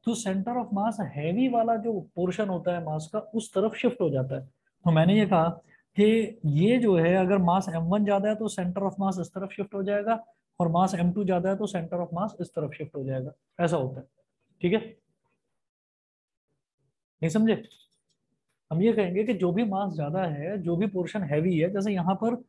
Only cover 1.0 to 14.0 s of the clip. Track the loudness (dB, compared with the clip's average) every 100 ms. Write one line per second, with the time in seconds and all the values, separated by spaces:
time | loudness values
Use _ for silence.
1 | -6 -4 -2 0 2 2 2 0 -2 -4
2 | -6 -4 -4 -2 -2 -2 -2 -4 -4 -6
3 | -6 -8 -4 -6 -2 0 0 2 -2 0
4 | 0 0 -2 -6 -10 _ _ _ 2 4
5 | 6 4 4 4 2 -2 _ _ _ 4
6 | 4 4 0 -2 0 4 4 4 4 4
7 | 4 4 4 4 4 2 0 -4 0 2
8 | 2 2 0 -2 -4 -4 -4 -2 -4 -2
9 | -2 -2 -6 -8 -10 -8 -6 -4 -2 -2
10 | 0 -2 -4 _ _ _ 0 4 2 2
11 | 0 2 0 0 0 -2 -2 -4 -6 -6
12 | -4 -4 -6 -6 -8 -6 -6 -8 -10 -8
13 | -6 -6 -8 -14 _ -2 0 0 -2 -6